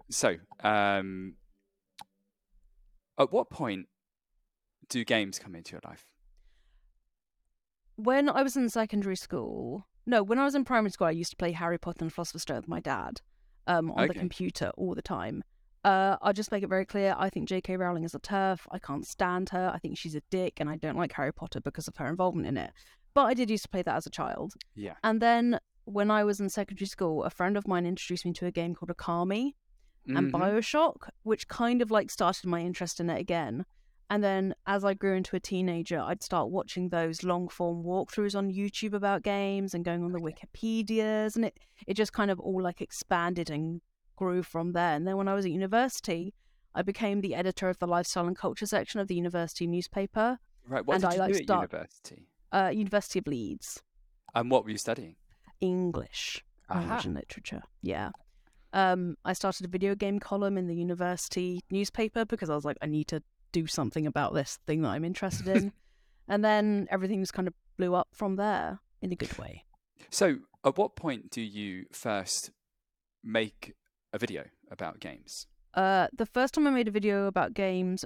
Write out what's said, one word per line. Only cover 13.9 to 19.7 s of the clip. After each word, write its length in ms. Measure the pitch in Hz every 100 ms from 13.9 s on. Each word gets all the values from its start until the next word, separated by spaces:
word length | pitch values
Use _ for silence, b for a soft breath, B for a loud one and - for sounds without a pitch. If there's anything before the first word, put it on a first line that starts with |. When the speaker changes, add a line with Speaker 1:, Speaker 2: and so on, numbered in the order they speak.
Speaker 2:
on 160 | - 135
the 60 |
Speaker 1:
Okay. 60 | 180
Speaker 2:
computer 520 | 180 - 180 - - -
all 180 | 185 180
the 60 |
time. 420 | - 151 92 - - _ _ _
Uh, 340 | 196 190 190 190
I'll 120 | -
just 180 | 196 214
make 120 | 208
it 60 | 196
very 160 | 190 190
clear, 300 | 202 196 -
I 120 | 190
think 180 | 185 -
J 120 | 190
K 140 | - 185
Rowling 280 | 180 175 165
is 100 | -
a 40 |
terf. 420 | - 196 190 185 -
I 80 | 180
can't 260 | - - -
stand 440 | - 185 180 185
her. 220 | 185 185